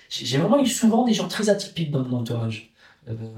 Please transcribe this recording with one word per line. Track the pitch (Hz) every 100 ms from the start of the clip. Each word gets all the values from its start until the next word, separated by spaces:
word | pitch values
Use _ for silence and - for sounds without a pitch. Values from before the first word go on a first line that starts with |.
| -
j'ai, | - 117
j'ai | 135
vraiment | 185 285
eu | 254
souvent | - 226 226
des | 247
gens | 202 -
très | - 208
atypiques | 196 - - 156
dans | 143
mon | 123 123
entourage, | 113 117 113 107 - _ - _ -
euh, | 113 110